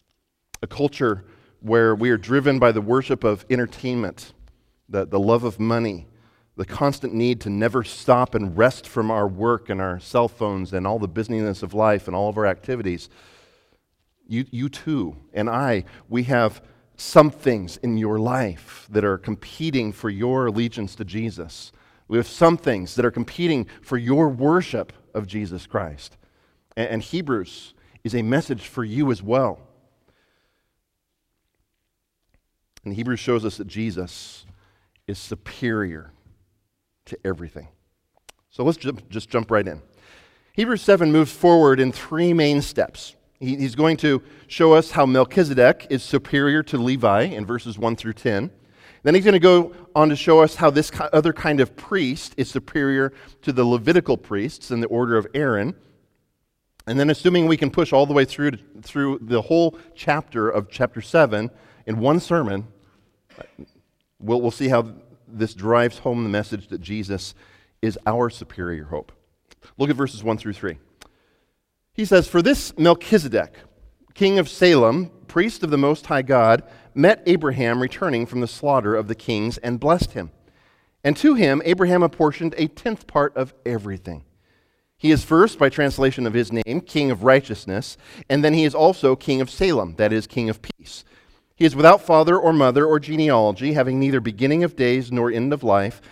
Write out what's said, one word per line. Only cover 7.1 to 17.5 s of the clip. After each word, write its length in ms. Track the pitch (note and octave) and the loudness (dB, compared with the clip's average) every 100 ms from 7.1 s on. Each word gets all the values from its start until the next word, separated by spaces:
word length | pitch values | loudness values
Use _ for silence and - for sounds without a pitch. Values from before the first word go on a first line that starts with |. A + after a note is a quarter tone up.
need 260 | A2+ A#2+ A#2 | -2 -2 -2
to 80 | G#2+ | -6
never 340 | G2+ A2+ B2+ | -4 -2 -2
stop 520 | G#2+ - - B2 B2+ | -6 -8 0 2 2
and 240 | A2 G2 E2+ | -4 -4 2
rest 280 | B2 - - | 0 0 -10
from 240 | B2 A2 | -6 -2
our 160 | A2 G#2 | -2 -2
work 440 | F#2 A#2 A2+ - | -2 -2 -2 -4
and 100 | F#2+ | -6
our 180 | F#2+ F2+ | -6 -6
cell 300 | - B2 A#2 | -4 0 0
phones 460 | - G#2+ F#2+ F2+ | -2 -6 -6 -6
and 120 | F#2 F#2+ | -6 -4
all 120 | A2 | -4
the 100 | G2 | -6
busyness 540 | A2 A2 A2 G#2+ F#2 | -6 -6 -4 -4 -6
of 100 | F#2 | -6
life 340 | G#2 G#2+ G2+ F#2 | 0 0 0 -2
and 80 | |
all 140 | F#2 G#2 | -4 -4
of 80 | G#2 | -2
our 80 | |
activities. 640 | G2+ F2 - B2 G2 F2 - _ _ _ _ _ _ _ _ _ _ _ - | -2 -2 -8 -6 -6 -8 -12 _ _ _ _ _ _ _ _ _ _ _ -8
You, 160 | A2+ C3 | -8 -6
you 180 | A#2 C3+ | -8 -8
too 480 | - D#3 C#3+ E2+ C#2+ _ | -8 -6 -6 -6 -10 _
and 160 | - A2+ | -6 -4
I, 360 | A#2+ C#3 G#2 - - - | -2 -2 -2 -4 -18 -8
we 160 | A#2+ | -6
have 360 | B2+ B2 A2 - _ _ _ - | -2 0 0 -2 _ _ _ -18
some 340 | - D#3+ D3+ | 2 4 4
things 480 | - C3+ | 2 -2